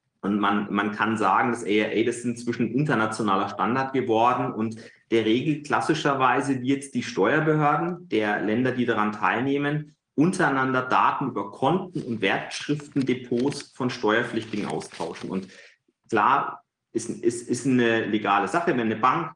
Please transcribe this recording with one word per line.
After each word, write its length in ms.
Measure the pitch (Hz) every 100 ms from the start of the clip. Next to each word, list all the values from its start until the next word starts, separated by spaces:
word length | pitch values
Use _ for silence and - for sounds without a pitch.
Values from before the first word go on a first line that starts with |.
| _ _
Und 180 | 98 104
man, 320 | 101 104 104
man 200 | 101 104
kann 240 | - 107 107
sagen, 340 | 98 101 123
das 140 | 113 -
A 20 |
I 160 | 104
A, 220 | 104 104 120
das 140 | 117
ist 60 | 123
inzwischen 460 | 117 123 120 113
internationaler 760 | 120 147 117 107 - 107 98 98
Standard 420 | - 98 131 127
geworden 600 | 135 110 113 120 127 131
und 240 | 107 110 110 - - _
der 160 | 113 110
regelt 400 | 120 151 147 -
klassischerweise, 960 | 110 131 151 151 135 127 131 135 127
wie 80 | 123
jetzt 260 | 139 - 120
die 80 |
Steuerbehörden 1040 | - - 101 151 156 151 147 156 175 175 -
der 320 | 110 104 101
Länder, 320 | 95 113 127
die 140 | 120 117
daran 260 | 107 104
teilnehmen, 840 | 104 95 110 135 143 143 151 - _ _
untereinander 720 | - 170 185 151 135 131 131
Daten 460 | - 98 117 - 135
über 220 | 104 104
Konten 500 | - 131 185 190 156
und 200 | 123 113
Wertschriftendepots 1500 | 95 135 - - - 151 - 143 131 127 - 120 139 143 -
von 160 | - 123
Steuerpflichtigen 760 | - 107 113 117 113 110 104 95
austauschen. 640 | 80 - - 82 - -
Und 160 | 95 - - - _ _ _ -
klar, 540 | 110 107 143 - - _ _ _
ist, 180 | 113 -
ist, 400 | - - 117 -
ist 160 | 123 139
eine 400 | 123 117 113 101
legale 440 | 107 104 101 95
Sache, 220 | 170 -
wenn 100 | 127
eine 160 | 110 110
Bank 340 | 127 156 160